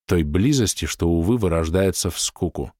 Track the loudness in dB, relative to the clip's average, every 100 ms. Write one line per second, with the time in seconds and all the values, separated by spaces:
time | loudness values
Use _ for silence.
0 | -2 0 2 2 2 2 0 -2 -6 -2
1 | 0 2 2 0 0 0 0 2 0 0
2 | -4 -4 -6 -4 -6 -4 -8 -10